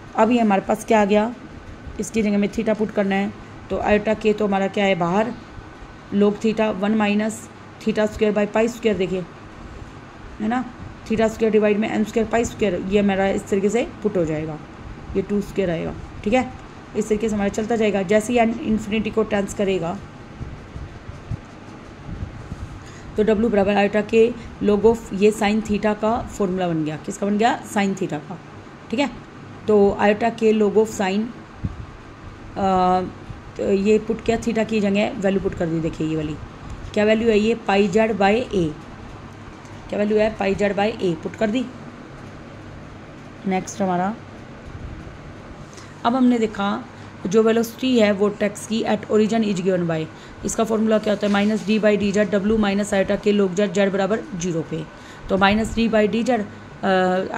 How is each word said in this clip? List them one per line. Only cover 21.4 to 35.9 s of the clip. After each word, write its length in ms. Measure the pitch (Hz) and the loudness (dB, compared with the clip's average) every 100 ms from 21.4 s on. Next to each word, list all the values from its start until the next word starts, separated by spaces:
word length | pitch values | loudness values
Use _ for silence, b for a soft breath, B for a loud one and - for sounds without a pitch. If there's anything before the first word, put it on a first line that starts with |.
| - - - - - - - - - - - - - - B B B - | -10 -18 -18 -18 -18 -16 -12 -10 -10 -10 -14 -12 -12 -12 B B B 0
तो 80 | |
W 260 | 214 208 233 | 2 4 4
बराबर 260 | 196 196 202 | 4 4 4
आयोटा 240 | 202 208 | 2 2
k 260 | 208 226 233 247 B - | 2 6 4 2 B -2
log 200 | 202 202 | 2 6
of 140 | 220 233 - | 6 4 -2
ये 160 | 190 208 | 2 4
sin 280 | 214 202 214 | 4 2 0
theta 320 | 214 208 214 208 | 0 0 0 0
का 160 | 214 240 - | 0 0 -4
formula 400 | - 196 185 175 | -2 -2 0 0
बन 160 | 165 | 0
गया। 120 | 151 151 | -2 -4
किसका 300 | - - 202 | -8 -4 0
बन 100 | 208 | 2
गया? 200 | 233 - | 2 2
Sin 300 | - 208 196 | -2 0 0
theta 240 | 190 170 147 | 0 -2 -4
का, 200 | 147 175 - - - - - | -8 -14 -14 -18 -18 -18 -8
ठीक 100 | 226 | -2
है। 100 | 285 - - - - - - | -2 -4 -16 -18 -16 -12 2
तो 280 | 208 202 - | 4 6 4
आयोटा 300 | 208 208 226 | 2 2 0
k 200 | 226 220 | 2 2
log 240 | 220 208 190 | 4 4 4
of 120 | 220 | 2
sin, 300 | - 190 202 226 - - - - - - - - - - - - - | 0 0 0 -2 -8 -16 -8 -8 -8 -14 -14 -18 -18 -18 -16 -12 -2
अ, 440 | 196 185 185 185 180 - - - - - | 2 4 4 4 0 -8 -14 -16 -14 -4
तो 160 | 208 | 2
ये 260 | 196 202 214 | 4 6 4
put 260 | 214 226 | 4 -2
किया, 140 | - 226 | 0 0
theta 280 | 233 220 214 | 0 0 2
की 120 | 220 | 2
जगह 320 | 202 196 226 262 | 2 2 0 0
value 200 | 190 190 | 0 2
put 140 | 180 | 0
कर 120 | - 170 | -2 -2
दी। 140 | 165 | 0
देखिए 260 | 160 | -2